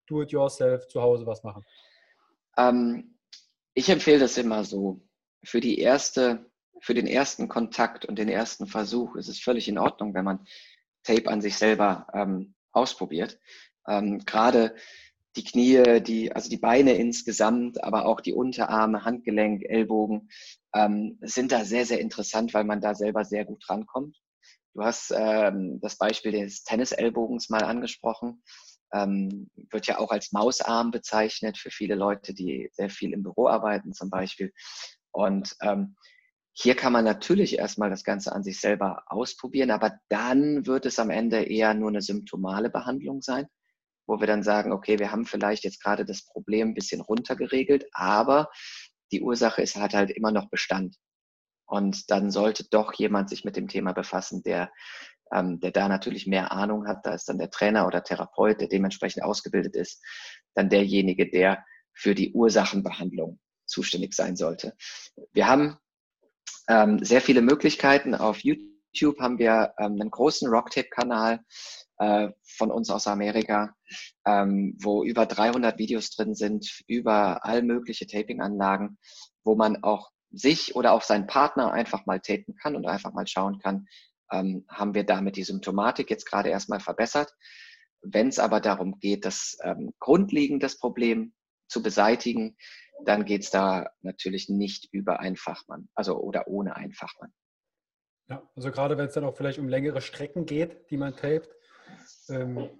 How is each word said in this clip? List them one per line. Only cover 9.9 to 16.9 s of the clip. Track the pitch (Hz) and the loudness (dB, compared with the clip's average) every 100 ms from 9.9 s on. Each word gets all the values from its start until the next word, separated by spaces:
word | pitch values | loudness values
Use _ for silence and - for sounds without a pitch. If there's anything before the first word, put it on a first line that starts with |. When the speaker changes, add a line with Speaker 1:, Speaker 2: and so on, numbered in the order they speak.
| - 107 | 0 -4
Speaker 2:
wenn | 92 98 | -2 -2
man | 95 - - - _ _ _ | -4 -8 -20 -20 _ _ _
Tape | - 113 - | 0 2 2
an | 107 | -2
sich | 104 - | -2 2
selber, | 107 104 104 90 - | 2 4 2 0 -4
ähm, | 101 98 92 98 _ _ | -4 -2 -4 -8 _ _
ausprobiert. | 113 127 - - 80 117 - _ - - _ - | 0 0 -2 -6 -4 -6 -8 _ -20 -20 _ -4
Ähm, | 104 104 101 - | -2 0 -4 -2
gerade | 107 117 120 113 - - - - _ _ - | 2 6 6 4 0 -18 -20 -20 _ _ -12
die | |
Knie, | - 120 123 131 120 117 | -2 4 8 8 10 6
die, | 107 113 113 | 4 -2 -2
also | - - | -4 -6
die | 117 | -2
Beine | 113 123 135 | 4 6 6